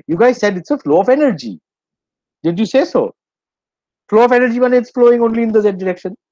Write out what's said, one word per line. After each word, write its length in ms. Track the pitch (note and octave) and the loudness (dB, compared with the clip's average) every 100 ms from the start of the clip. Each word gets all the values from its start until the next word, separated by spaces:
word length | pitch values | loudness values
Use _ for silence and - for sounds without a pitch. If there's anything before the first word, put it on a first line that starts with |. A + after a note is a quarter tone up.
| - | -6
You 100 | E3 | 0
guys 220 | B3 B3 | 0 0
said, 180 | G#3 F#3+ | -2 -4
"It's 140 | - | -6
a 80 | D4 | -6
flow 220 | D3 D#3+ | 0 0
of 100 | G3 | 2
energy." 500 | C4+ D4 E3 A#2+ F2 _ _ _ _ _ _ _ _ | 0 0 -2 -10 -16 _ _ _ _ _ _ _ _
Did 160 | E3 E3+ | -6 -4
you 60 | |
say 220 | A3 C4 E4+ | -2 0 0
so? 280 | F#3+ A2 - _ _ _ _ _ _ _ _ - | -2 -4 -6 _ _ _ _ _ _ _ _ -2
Flow 160 | G#3+ | 2
of 80 | A#3+ | 4
energy, 260 | B3 B3 A#3+ | 2 0 0
when 140 | B3 | 0
it's 180 | B3 A#3 | 0 0
flowing 300 | B3+ A#3+ A#3+ | 2 4 4
only 220 | A#3 A3+ | 0 -2
in 100 | A#3 | 0
the 80 | A3 | 0
Z 120 | G#3 | 0
direction, 440 | F#3+ F#3 F3+ F#3 G3 _ | -2 -6 -6 -10 -14 _